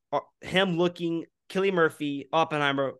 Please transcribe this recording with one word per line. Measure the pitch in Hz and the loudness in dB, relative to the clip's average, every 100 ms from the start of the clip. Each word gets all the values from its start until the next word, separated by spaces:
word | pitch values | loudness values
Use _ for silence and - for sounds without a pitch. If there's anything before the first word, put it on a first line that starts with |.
| _ | _
uh, | 147 - _ | -4 -4 _
him | - 185 190 165 | -2 0 2 2
looking, | 175 175 170 165 - _ - | 0 0 -4 -4 -8 _ -8
Cillian | 190 196 | -2 0
Murphy, | 180 156 - 147 143 - | 2 2 0 -6 -6 -2
Oppenheimer, | 160 156 151 143 139 131 | 0 0 0 0 0 -2